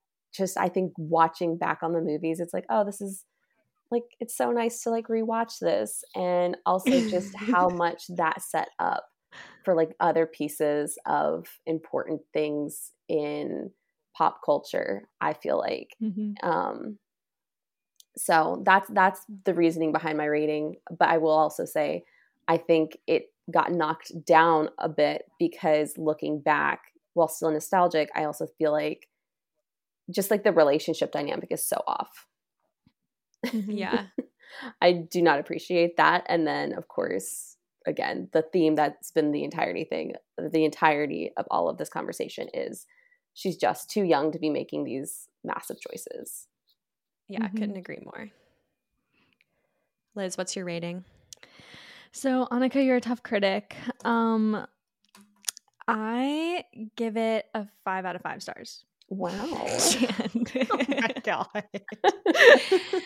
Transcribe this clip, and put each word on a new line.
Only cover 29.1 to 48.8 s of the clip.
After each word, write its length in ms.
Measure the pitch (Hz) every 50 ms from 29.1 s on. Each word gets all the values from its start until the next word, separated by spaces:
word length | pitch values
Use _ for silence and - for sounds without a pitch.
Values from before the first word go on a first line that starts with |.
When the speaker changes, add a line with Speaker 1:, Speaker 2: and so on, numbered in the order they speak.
| _ _ _ _ _ _ _ _ _ _ _ _ _ _ _ _ _ _ _ -
Speaker 1:
just, 200 | 170 202 190 -
like, 140 | - 196 -
the 80 | 214
relationship 600 | 165 170 151 143 143 156 - - 156 - - -
dynamic 360 | - 151 147 147 151 - - -
is 120 | 165 160
so 200 | - - - - -
off. 400 | - - - - - - - - _ _ _ _ _ _ _ _ _ _ _ _ _ _ _ _ _ _ _ _ _ _ _ -
Speaker 2:
Mm-hmm. 280 | 247 233 220 196 214
Speaker 3:
Yeah. 340 | 208 202 180 - - 202 196 - _ - - - _ _
Speaker 1:
<laughs> 380 | _ - - - - 240 - -
I 120 | - 180
do 280 | 180 170 165 - - 180
not 200 | 170 160 143 143
appreciate 580 | 156 - 170 160 - - 180 170 170 170 170 -
that. 260 | 151 151 170 175 -
And 200 | - 170 170 156
then, 260 | 147 143 143 143 -
of 160 | - - - -
course, 680 | - - 90 87 - - - - - - - - - _ _ _ _ _ -
again, 440 | - 151 - - - - - 185 -
the 80 | - 160
theme 340 | 160 - - 180 160 156 156
that's 340 | 151 151 143 - - - -
been 220 | - 165 151 147
the 120 | 147 147 147
entirety 400 | 147 - - - - - - -
thing, 300 | - - - 160 - - - _ _ _ -
the 260 | 160 156 160 160 156
entirety 680 | 151 151 - 170 156 147 147 151 - 82 82 - - -
of 80 | - - -
all 180 | - - 85 82
of 80 | -
this 140 | - 151 -
conversation 580 | - - - - - - - - - - - - -
is 320 | - - - - - - _ _ _ _ _ _ _ _ _ _
she's 220 | - - 190 160 -
just 320 | - 185 185 - - -
too 120 | - 214
young 300 | 196 170 156 139 151 156
to 60 | 160 160
be 100 | 156 156
making 360 | 143 135 - - - 147 143
these 440 | - 120 135 143 - - - - - _ _ -
massive 320 | - - - - - - -
choices. 680 | - - - - - - - - - - - - - _ _ _ _ _ _ _ _ _ _ _ _ _ _ _ _ -
Speaker 3:
Yeah, 120 | 196 220
Speaker 2:
Mm-hmm. 160 | 220 190 196 220
Speaker 3:
couldn't 180 | 214 208 196
agree 220 | 185 175 - - - -
more. 260 | - - - 220 208 _ _ _ _ _ _ _ _ _ _